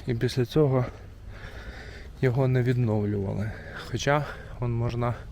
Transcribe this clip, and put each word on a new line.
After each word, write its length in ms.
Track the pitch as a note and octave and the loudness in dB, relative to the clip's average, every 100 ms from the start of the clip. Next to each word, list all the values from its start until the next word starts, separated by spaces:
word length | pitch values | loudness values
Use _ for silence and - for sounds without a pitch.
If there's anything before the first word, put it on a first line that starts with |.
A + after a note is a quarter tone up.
| - | -4
і 60 | |
після 320 | A#2 B2 C3 A#2+ | 0 0 2 2
цього 400 | D#3 C#3+ C3 B2 - - - - - - - - - - - - - | 4 6 4 2 -4 -14 -16 -14 -12 -12 -12 -12 -12 -12 -14 -14 0
його 260 | C3 A#2+ C3 | 2 4 4
не 160 | B2+ | 4
відновлювали. 880 | B2 B2 A#2 G#2+ G#2 G2+ G2 G2+ A2 - - - - | 4 4 4 2 2 0 -2 -2 -4 -6 -10 -10 -6
Хоча, 340 | B2 C#3 D3 C#3+ - - - | -2 2 2 2 -8 -10 -6
вон 140 | A#2+ | -2
можна 400 | A#2 A#2+ A#2+ A#2+ A2+ - | 0 0 0 0 -2 -8